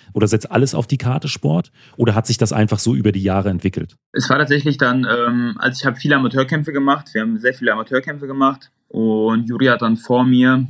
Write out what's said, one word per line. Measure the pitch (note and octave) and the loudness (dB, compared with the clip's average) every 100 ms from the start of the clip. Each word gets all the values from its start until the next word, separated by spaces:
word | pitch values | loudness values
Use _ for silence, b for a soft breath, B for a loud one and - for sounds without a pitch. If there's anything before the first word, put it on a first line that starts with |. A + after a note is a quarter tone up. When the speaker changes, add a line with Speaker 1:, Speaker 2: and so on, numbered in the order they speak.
| b | b
Speaker 1:
oder | G#2 G#2 | 0 2
setz | G#2+ | 0
alles | - A2+ C3+ | 0 0 0
auf | - - | 0 -2
die | C3+ | -2
Karte | A#2+ C#3 C#3+ | -2 -2 -4
Sport“? | - - E3+ - b b b | -4 -2 0 -2 b b b
Oder | A2+ | 0
hat | G#2+ - | 2 0
sich | A2+ | 0
das | G#2+ | 0
einfach | A2 G#2+ G#2 | 2 0 0
so | A#2 | 0
über | C3 G#2 | 0 0
die | F#2+ | 0
Jahre | F#2+ G2 G2 | 0 0 0
entwickelt? | F2+ F#2+ E2 - _ _ | -2 -2 -4 -8 _ _
Speaker 2:
Es | - - | -4 0
war | C#3 | 0
tatsächlich | C#3 C#3+ D3 C#3 | 2 0 0 0
dann, | B2+ C3 G#2+ | 2 2 0
ähm, | A#2+ A#2+ A#2+ A#2+ G#2 | 0 0 0 -2 -2
also | B2+ B2+ | -4 -2
ich | C3+ | -4
hab | C3 | -2
viele | D3 C#3 | 0 2
Amateurkämpfe | B2 C3 B2+ D#3+ D3 | 2 0 0 -2 -4
gemacht, | C#3 C#3 C#3 - | -2 0 0 -2
wir | A2 | -4
haben | A2+ G#2+ | -2 -2
sehr | B2+ | -2
viele | B2+ A#2+ | 0 -2
Amateurkämpfe | G#2+ A2 C3 D#3 D3 C#3 | -2 -2 -4 -4 -10 -8
gemacht | C3+ C3+ - _ _ _ | 0 0 0 _ _ _
und | A2 A2 A2 A2 A2+ A#2 | -2 0 2 2 0 0
Juri | A#2+ | 0
hat | C3 A#2 | 2 2
dann | A2+ A2+ | 0 -2
vor | - B2 | 0 2
mir, | B2+ B2+ B2+ C3 | 4 4 4 2